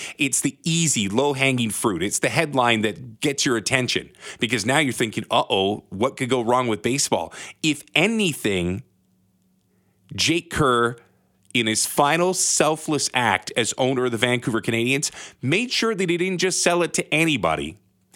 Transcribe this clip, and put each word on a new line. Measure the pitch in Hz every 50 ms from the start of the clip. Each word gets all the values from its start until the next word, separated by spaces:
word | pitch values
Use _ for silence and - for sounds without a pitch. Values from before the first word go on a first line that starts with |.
| - - - -
It's | - 135 - -
the | - 143 - -
easy, | - 170 160 170 165 143 - 123 101 95
low-hanging | 104 123 143 147 139 135 135 135 131 123 117 110
fruit. | 101 - - 113 95 -
It's | 123 104 - -
the | - 131
headline | 117 156 165 147 143 131 120 117 113 110
that | 104 107 104 - 127 117 110 -
gets | - 151 131 - -
your | 143 120
attention | 113 - - 131 131 123 113 - 78 65 - - - - - - -
because | 123 107 123 110 95
now | 123 135
you're | 156 156 131
thinking, | 113 - 123 110 101 117 107 -
"Uh-oh, | 127 123 - - 120 98 95 101 107 - - -
what | 92 95 117 135 - -
could | 131 120
go | 135 127
wrong | 113 117 123 127 127 120
with | 107 104
baseball?" | - 120 131 139 - - 120 92 82 80 - - - - - _
If | - 156 139 - - _ -
anything, | 147 175 214 233 220 202 170 135 - - 107 98 90 87 90 95 110 - _ _ _ _ _ _ _ _ _ _ _ _ _ _ _ _ _ _ _ _ _ _ _ _ - -
Jake | 101 - 151 165 175 170 -
Kerr, | - - 151 131 123 120 117 117 120 - - _ _ _ _ _ _ _ _ _ -
in | 123 110
his | 110 110 - -
final | - - - 143 143 160 165 175 185 180
selfless | - - - - - 160 151 156 156 - - 151 135 - - -
act | 127 123 110 95 - - - -
as | - 113 - - -
owner | 131 127 135 123 127
of | 123
the | 117 107
Vancouver | 127 123 123 123 - 135 113 110
Canadians, | - - 113 113 117 127 139 143 151 - - - - - - _
made | - 127 160 214 247 247
sure | - - 233 226 220
that | 175 196 165
he | 175 165
didn't | 180 190 185 175
just | 185 185 175 -
sell | - 180 175 175
it | 170 156
to | - - - - 151
anybody. | 151 165 160 147 110 87 82 78 73 71 78 90 - _ _ _ _ _ _ -